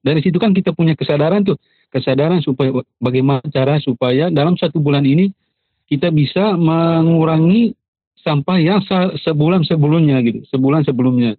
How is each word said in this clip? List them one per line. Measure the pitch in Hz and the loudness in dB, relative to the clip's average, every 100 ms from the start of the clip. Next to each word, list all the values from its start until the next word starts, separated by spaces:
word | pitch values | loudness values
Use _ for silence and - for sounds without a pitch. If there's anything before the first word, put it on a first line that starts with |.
Dari | 135 156 | 0 0
situ | 180 170 | 0 0
kan | 226 | 2
kita | 190 180 | 0 0
punya | - 165 | 0 0
kesadaran | 160 - 147 151 202 | 0 -2 0 0 0
tuh, | 196 151 _ _ _ | 0 -4 _ _ _
kesadaran | 131 131 131 151 180 | -6 -2 0 0 0
supaya | 147 131 131 127 - _ | -2 -2 -2 -2 -6 _
bagaimana | 120 127 135 135 156 | -4 0 0 0 -2
cara | 139 135 151 | -2 0 0
supaya | 139 120 127 127 170 | -2 -2 0 0 0
dalam | 156 151 175 | 0 0 0
satu | 170 165 | -2 -2
bulan | 143 143 | 0 0
ini | 139 143 196 - _ _ _ _ _ | 2 2 0 -4 _ _ _ _ _
kita | 147 175 | -2 0
bisa | 156 139 180 214 180 | 0 0 0 -2 0
mengurangi | 160 165 165 165 165 165 160 160 165 214 233 - _ _ _ _ | 0 0 0 2 2 2 2 2 2 2 0 -4 _ _ _ _
sampah | - 143 139 185 | -4 -4 0 0
yang | 160 202 | 2 0
sa-, | 196 190 185 151 | 0 -2 -2 -4
sebulan | - 151 151 185 | -4 0 0 0
sebelumnya | 151 165 147 165 151 135 | 0 0 2 2 2 2
gitu, | 120 110 - | 0 -4 -6
sebulan | 131 135 156 | -2 0 0
sebelumnya. | 147 127 127 123 120 | 0 0 0 0 -2